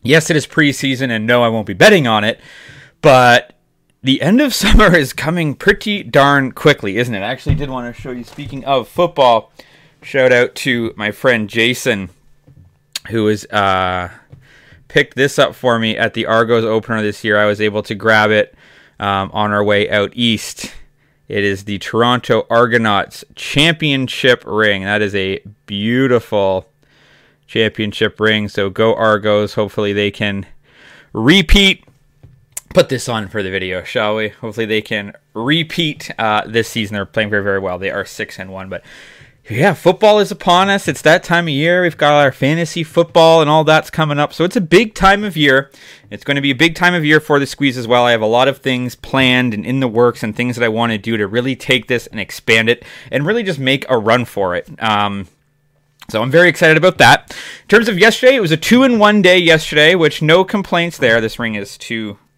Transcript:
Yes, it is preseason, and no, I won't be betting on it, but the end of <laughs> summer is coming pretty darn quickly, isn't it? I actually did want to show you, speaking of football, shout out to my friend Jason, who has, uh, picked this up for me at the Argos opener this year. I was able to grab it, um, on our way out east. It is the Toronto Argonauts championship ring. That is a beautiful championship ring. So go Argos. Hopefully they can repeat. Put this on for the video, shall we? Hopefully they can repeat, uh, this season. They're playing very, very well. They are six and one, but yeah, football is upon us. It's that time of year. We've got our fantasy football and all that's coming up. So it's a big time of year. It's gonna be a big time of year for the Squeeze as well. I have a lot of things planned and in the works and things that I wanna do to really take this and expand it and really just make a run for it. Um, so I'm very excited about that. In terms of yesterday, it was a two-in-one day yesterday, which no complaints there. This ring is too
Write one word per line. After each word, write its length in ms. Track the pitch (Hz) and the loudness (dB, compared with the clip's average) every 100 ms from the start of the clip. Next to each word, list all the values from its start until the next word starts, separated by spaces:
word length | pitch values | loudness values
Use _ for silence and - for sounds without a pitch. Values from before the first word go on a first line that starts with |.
Yes, 280 | - 156 156 | 2 0 2
it 80 | 156 | -2
is 100 | - | 0
preseason, 640 | - 147 131 135 127 131 | 0 0 0 -6 -4 -4
and 180 | 113 110 | -4 0
no, 160 | 120 | 2
I 60 | 117 | 2
won't 180 | 113 101 | -2 -6
be 60 | |
betting 340 | 95 202 196 123 | 2 4 4 2
on 160 | 107 | 0
it, 160 | 107 - - - - - - _ | -2 -6 -16 -20 -20 -20 -20 _
but 500 | 156 127 123 120 - _ _ _ _ _ | 4 6 6 4 0 _ _ _ _ _
the 180 | 131 135 | -2 0
end 180 | 151 233 | 2 2
of 140 | 294 | 0
<laughs> 0 | |
summer 420 | - 202 - 208 | -2 4 6 6
is 160 | 170 135 | 4 0
coming 420 | - 135 175 156 | -4 -4 -2 -4
pretty 480 | 131 190 196 214 202 | -2 -2 0 -4 -6
darn 520 | 117 139 139 143 131 | 0 2 4 2 -2
quickly, 420 | - 151 143 104 | 0 0 0 -2
isn't 180 | 98 123 | -4 -4
it? 60 | 104 | -4
I 100 | 101 | -6
actually 260 | 135 156 | -8 -4
did 140 | 151 143 | -4 -4
want 240 | 127 120 | -8 -12
to 80 | 117 | -14
show 100 | 135 | -12
you, 120 | 123 | -12
speaking 400 | 117 - 143 135 | -14 -16 -14 -12
of 240 | 131 135 110 | -2 -2 -2
football, 640 | - 170 - 127 113 - - _ _ _ _ | -4 -2 2 4 4 -2 -20 _ _ _ _
shout 300 | - 135 127 | -6 0 4
out 240 | 123 123 | 4 2
to 380 | - 143 120 113 | -4 -4 -4 -4
my 160 | - 107 | -6 -8
friend 380 | 104 135 117 107 | -2 0 0 -2
Jason, 600 | 117 117 127 131 104 92 _ _ _ _ - _ _ _ - - | 0 0 0 -4 -4 -6 _ _ _ _ -20 _ _ _ -18 -8
who 180 | 113 107 | -2 -2
has, 160 | 107 - | -2 -4
uh, 640 | 104 98 92 92 90 90 - _ - _ _ _ - _ | -2 0 0 -2 -4 -8 -14 _ -20 _ _ _ -20 _
picked 300 | 151 143 - | -2 -2 -2
this 200 | 139 - | -2 0
up 180 | 135 | -2
for 220 | - 127 117 | 0 -2 0
me 200 | 113 - | -2 -2
at 160 | 113 | -4
the 120 | 113 | -4
Argos 380 | - 113 117 117 | 0 0 2 0
opener 380 | 113 110 107 110 | 0 -2 -2 -4
this 200 | 107 104 | -4 -6
year. 120 | 110 104 | 0 2
I 100 | 107 | 2
was 120 | 104 | 0
able 240 | 107 104 | -2 -4
to 120 | 101 | -8
grab 360 | 104 110 107 107 | -4 2 2 4
it, 240 | 107 104 _ _ _ _ _ | 2 0 _ _ _ _ _
um, 320 | 104 98 98 | -4 -2 -4
on 180 | 110 104 | -4 -2
our 100 | 104 | 0
way 280 | 104 101 104 | 0 0 0
out 240 | 104 101 | -2 -4
east. 580 | 120 120 107 - - - - - _ _ _ _ | -2 -2 -2 -6 -14 -16 -18 -20 _ _ _ _
It 140 | 104 | -4
is 220 | 101 95 | -2 -4
the 120 | 104 101 | -8 -10
Toronto 680 | - 110 120 123 - 113 - | -6 0 2 0 0 -2 0
Argonauts 760 | 117 120 117 110 101 - - - | 0 2 2 0 -2 -4 -14 -20
championship 1080 | - - - 160 160 156 135 127 - 131 120 | -16 -6 0 0 0 -2 -2 -4 0 0 0
ring. 400 | - 104 107 98 | -2 0 0 0
That 160 | 95 104 | -2 -2
is 120 | 104 | -2
a 280 | 98 95 95 - _ | -4 -4 -6 -10 _
beautiful 1040 | - 101 107 123 135 120 - 104 98 95 - _ _ _ _ _ _ _ _ | -12 -6 -2 0 2 0 0 -2 0 -2 -6 _ _ _ _ _ _ _ _
championship 720 | 117 110 - 107 - 107 - | -2 -2 -2 -8 -2 -4 0
ring. 260 | 107 107 104 | 0 0 -4
So 220 | - 98 | -4 -6
go 260 | 98 110 | 0 0
Argos. 600 | - 110 107 107 104 104 | 2 0 0 0 0 -2
Hopefully 360 | - 101 - 104 | -4 -4 -4 -4
they 180 | 101 104 | -2 -4
can 360 | - 104 98 87 - _ _ - - _ | -2 -6 -6 -12 -20 _ _ -20 -20 _
repeat. 720 | 110 120 196 180 202 196 175 _ _ _ _ - _ _ - _ | -2 4 4 6 4 4 0 _ _ _ _ -20 _ _ -20 _
Put 140 | 143 127 | -2 0
this 220 | 127 - | -4 -4
on 180 | 113 98 | -6 -6
for 160 | 110 | -8
the 80 | 95 | -6
video, 320 | 95 92 90 | -6 -6 -8
shall 320 | 85 123 107 | -6 -4 -2
we? 140 | 110 107 | -2 -6
Hopefully 380 | _ 113 104 110 | _ -12 -8 -4
they 140 | 110 | -4
can 300 | 107 107 101 - _ | -4 -8 -8 -18 _
repeat, 760 | 107 123 160 160 - 160 - - - | -8 -2 -2 -2 -4 -6 -6 -14 -4
uh, 260 | 110 107 | -2 -2
this 240 | - 113 110 | -2 -4 -4
season. 240 | 117 101 | -6 -8
They're 120 | 104 | -8
playing 240 | 98 - 104 | -6 -6 -2
very, 140 | 104 | -2
very 160 | 98 98 | -2 -4
well. 180 | 95 90 | -4 -6
They 140 | 95 | -6
are 140 | 101 | -6
six 340 | 95 - 107 - | -8 -12 -12 -12
and 100 | 95 | -16
one, 200 | 95 95 | -14 -14
but 120 | 90 - - - - - _ - | -14 -16 -20 -20 -20 -20 _ -10
yeah, 240 | 110 190 | 0 0
football 460 | 147 247 185 214 214 | 2 0 4 4 4
is 100 | 196 | 0
upon 400 | 202 190 175 196 | -4 0 2 2
us. 200 | 196 175 | 0 -4
It's 140 | 139 | -2
that 200 | 156 175 | 2 2
time 220 | - 170 | 2 -2
of 80 | 170 | -2
year. 280 | 139 160 180 | -2 0 0
We've 140 | 175 | 0
got 160 | - 147 | 0 2
our 220 | 147 143 | 4 2
fantasy 500 | - 135 160 165 175 | 0 -2 0 -4 -6
football 560 | 156 175 165 170 165 165 | -2 -2 2 4 6 4
and 100 | 151 | 4
all 140 | 156 | 2
that's 260 | 156 156 - | 4 2 0
coming 300 | - 156 147 | -4 -2 -2
up. 140 | 147 | -4
So 100 | - | -2
it's 140 | 175 240 | -2 -2
a 40 | |
big 320 | 170 180 226 | 2 2 2
time 300 | - 190 202 | 0 2 2
of 140 | 208 156 | -2 0
year. 340 | 147 135 135 - - - _ | 2 2 0 -20 -20 -20 _
It's 140 | 104 | -12
gonna 160 | - 143 | -4 -2
be 100 | 139 | -2
a 40 | |
big 200 | 127 170 | 0 0
time 180 | 160 175 | 2 0
of 120 | 175 | 0
year 160 | 151 156 | 2 0
for 180 | - 143 | 2 0
the 60 | |
Squeeze 320 | 135 - 143 127 | 0 -2 -4 -4
as 100 | 113 | 0
well. 160 | 123 | 2
I 80 | 120 | 2
have 100 | 117 | 2
a 40 | |
lot 240 | 107 120 135 | 0 2 0
of 80 | 131 | -2
things 380 | 135 123 123 | -4 -4 -6
planned 580 | - - 135 127 127 123 | -10 -6 0 2 2 0
and 120 | 104 | -4
in 140 | 107 131 | -4 -4
the 80 | 131 | -2
works 340 | 110 120 117 | 2 0 0
and 140 | 113 | -8
things 220 | 104 123 120 | -6 -6 -2
that 80 | |
I 20 | 117 | -2
wanna 300 | 110 117 107 | 0 -2 -4
do 180 | 110 | -4
to 120 | 113 101 | -4 -2
really 280 | 117 127 | -4 -4
take 320 | 123 - 127 110 | -8 -2 -2 -2
this 200 | 120 - | -6 -6
and 120 | 113 | -12
expand 480 | 95 - - 113 110 | -12 -8 0 2 2
it 160 | 120 - - - | -2 -6 -20 -8
and 160 | 131 | -4
really 180 | 151 233 | -2 -2
just 140 | 190 143 | -4 -4
make 320 | 131 135 - | -2 -2 0
a 80 | 123 | -2
run 280 | 107 123 | 2 0
for 280 | 117 - 92 | -2 -4 -4
it. 140 | 87 - - | -4 -8 -6
Um, 460 | 110 104 104 101 95 _ _ _ _ _ _ _ - | -2 0 -2 -6 -14 _ _ _ _ _ _ _ -8
so 120 | 107 | -4
I'm 80 | 123 | 2
very 200 | 160 175 | 4 4
excited 260 | - 165 | 4 2
about 220 | 156 180 - | 4 2 4
that. 360 | 120 - _ - - - | 4 4 _ -18 -18 -20
In 60 | _ | _
terms 180 | 214 233 | 2 2
of 100 | 180 | 2
yesterday, 380 | 220 - 254 | 2 4 4
it 60 | 269 | 4
was 100 | 175 | 2
a 60 | 160 | -2
two-in-one 640 | - 240 262 233 208 208 | 2 4 4 4 4 4
day 160 | 180 185 | 4 4
yesterday, 580 | 165 160 - 151 156 | 4 2 2 2 4
which 260 | 180 151 - | 4 2 0
no 220 | 156 175 | 2 2
complaints 540 | 185 208 185 175 170 - | 2 -4 -2 -2 -4 -2
there. 240 | 127 113 | 2 2
This 180 | 110 - | 0 -6
ring 160 | 117 | -8
is 220 | 107 98 - | -8 -10 -14
too 400 | - 113 107 101 _ | -10 -8 -8 -14 _